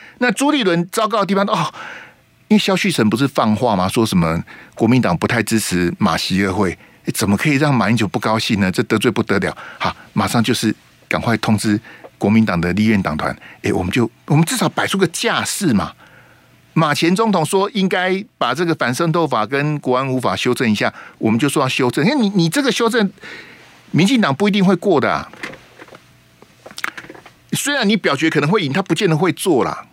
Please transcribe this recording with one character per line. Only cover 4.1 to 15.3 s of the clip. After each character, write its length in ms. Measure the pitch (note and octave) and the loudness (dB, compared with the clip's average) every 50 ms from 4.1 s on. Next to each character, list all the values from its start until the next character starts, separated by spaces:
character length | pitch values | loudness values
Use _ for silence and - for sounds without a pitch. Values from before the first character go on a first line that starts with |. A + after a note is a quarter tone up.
| G2 | 2
么 280 | F2+ E2+ E2 D#2+ E2 - - - - - - - | 2 2 0 0 -4 -6 -8 -14 -20 -20 -18 -4
国 120 | - A#2 | 0 2
民 140 | A2+ B2+ C3 | 4 4 4
党 160 | G#2+ F#2 E2+ | 4 2 0
不 100 | D#2 - | 0 -2
太 160 | G2+ B2 A#2 G#2+ | -2 -2 -2 -2
支 160 | - A2 A2 | 0 -2 -2
持 340 | - - F#2 F2+ F2 F2 F2 - | -2 -2 -2 0 0 0 0 0
马 200 | A2 F#2 D#2+ E2 | 0 0 0 -2
习 260 | - - F#2+ F#2+ G2+ | -2 -2 -2 0 0
二 80 | F#2+ F#2+ | 0 0
会， 180 | G2+ G2+ F2+ D#2+ - - - - _ - | 0 -2 -2 -2 -6 -12 -20 -20 _ -10
诶， 60 | - - | -8 -6
怎 160 | - - - | -2 0 0
么 60 | G3+ | 0
可 120 | G3 - D#3 | 2 2 0
以 60 | C#3+ | 0
让 200 | C3+ D#3 D3 C#3 | 2 2 2 2
马 140 | A#2 F#2+ G2+ | 2 2 2
英 80 | A#2+ | 2
九 100 | A2 A2 | 0 0
不 140 | F#2 - A2+ | 0 -2 -2
高 180 | - A#2 A2 A2+ | -2 0 0 0
兴 220 | - - A2+ G2 | 0 0 0 0
呢？ 100 | G2+ F#2 | 0 0
这 120 | F2+ - A2+ | 0 0 0
得 160 | - A2+ G#2 | 0 0 0
罪 120 | - B2 | 0 0
不 120 | G2+ - G#2+ | 0 -2 -2
得 160 | - G2+ G2 | -2 -2 -2
了！ 160 | F#2 D#2+ - - - - - - | -2 -2 -4 -8 -14 -18 -12 -8
好， 180 | - E2+ - - - - - | -6 -6 -6 -8 -12 -8 -4
马 160 | G#2 G2+ - | -4 -2 0
上 160 | - A#2+ A2 | 0 0 0
就 80 | - A#2 | 0 0
是 200 | - - G#2 - - _ _ _ _ _ - | 0 0 -2 -2 -4 _ _ _ _ _ -4
赶 120 | - F2+ | -4 -2
快 160 | - A#2+ A2+ G#2 | 0 0 -2 0
通 200 | - - A2 G2+ | 0 0 0 0
知 220 | - A2+ G#2 G#2+ - - - - - - - - | 2 0 0 0 -2 -6 -16 -20 -20 -20 -8 -2
国 120 | - G2+ | 0 4
民 140 | G#2+ A2+ A2 | 4 4 4
党 160 | G#2+ F#2 E2+ | 4 2 0
的 120 | E2 F2 F2+ | 0 0 0
立 100 | G#2 G#2+ | 2 2
院 180 | A2+ G#2+ G2 F2+ | 2 2 2 0
党 140 | - D2+ | -2 -4
团， 200 | D2+ - - - - - - - - - | -4 -4 -6 -6 -8 -12 -20 -16 -8 -4
诶， 100 | - - | -2 -2
我 100 | F#2 F2 | -2 -2
们 80 | F2+ | -2
就， 180 | - B2+ A#2 A2 - _ _ | 0 0 -2 -2 -4 _ _
我 100 | - D3 | 0 2
们 80 | D3 E3 | 2 2
至 120 | - C4 | 2 0
少 120 | A#3 F3+ D3 | -2 -2 -2
摆 180 | - - - | -2 -2 -4
出 100 | - - | -2 0
个 100 | G3 F#3+ D#3+ | 0 0 0
架 360 | - - - A3+ | -2 -2 -4 -2